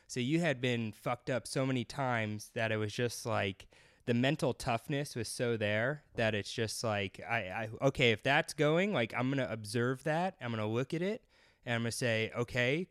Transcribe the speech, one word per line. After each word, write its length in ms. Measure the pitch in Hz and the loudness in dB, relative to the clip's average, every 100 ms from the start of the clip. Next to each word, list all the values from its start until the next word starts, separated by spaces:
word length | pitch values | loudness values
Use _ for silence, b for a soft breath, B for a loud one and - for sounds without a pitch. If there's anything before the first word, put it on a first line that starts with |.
| B | B
So 120 | 127 | -4
you 200 | 123 165 | 0 2
had 200 | 170 123 | 2 0
been 320 | 127 120 110 | 0 0 -2
fucked 380 | - 139 120 - | -4 -4 -4 -2
up 160 | 123 - | -4 -2
so 180 | 147 | -2
many 200 | 135 131 | 0 0
times 680 | 113 - 131 117 107 107 - 120 | -2 -2 0 0 0 -4 -6 -2
that 160 | 113 | 0
it 60 | 110 | 0
was 140 | 107 | 0
just, 360 | - 120 - 120 | 0 -2 -2 -2
like, 400 | 107 101 - - b b b - | 0 0 -2 -12 b b b 0
the 80 | 120 | 2
mental 400 | 135 156 143 - | 4 2 0 0
toughness 600 | - 117 - 143 147 123 | -2 -2 -2 -4 -2 -4
was 120 | 107 | -6
so 280 | - 120 113 | -2 0 2
there 460 | 104 107 123 147 - - | 2 2 0 -2 -6 0
that 180 | 110 | 2
it's 180 | 104 - | 2 -2
just 320 | - 110 - | -2 -2 -2
like, 360 | 117 104 98 - 90 | -2 0 -2 -6 -4
I, 80 | 117 | -2
I, 320 | 92 101 110 123 135 | -2 -6 -8 0 0
okay, 240 | 139 120 | 6 6
if 120 | 107 | 6
that's 300 | 135 147 160 | 4 2 2
going, 380 | - 147 160 202 | 2 2 4 2
like, 220 | 160 117 117 | 0 0 0
I'm 140 | 127 | 0
gonna 180 | 139 123 | 0 -2
observe 520 | 113 104 120 123 131 160 | -4 -4 0 0 0 -2
that, 300 | 156 185 - | -2 -2 -4
I'm 80 | 123 | -4
gonna 160 | 110 107 | -2 0
look 300 | 113 135 160 | 0 0 -2
at 80 | |
it, 200 | 185 220 - b b b 127 | -2 -4 -10 b b b -2
and 100 | 117 | -2
I'm 60 | |
gonna 100 | 113 | 0
say, 400 | - 123 110 110 117 | 0 2 2 0 -2
"Okay, 520 | 123 123 123 156 185 | -2 0 2 0 -4